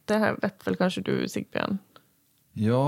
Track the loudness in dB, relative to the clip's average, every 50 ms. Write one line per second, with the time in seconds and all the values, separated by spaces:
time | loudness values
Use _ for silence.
0 | -4 0 0 2 2 2 0 0 -4 -4 -4 -4 -4 -4 -2 0 0 0 0 -2
1 | -2 -2 0 0 0 -2 -4 -8 -8 -6 -4 -4 -2 -2 -4 -6 -6 _ -20 -20
2 | _ _ _ _ _ _ _ _ _ _ -4 0 2 2 4 4 4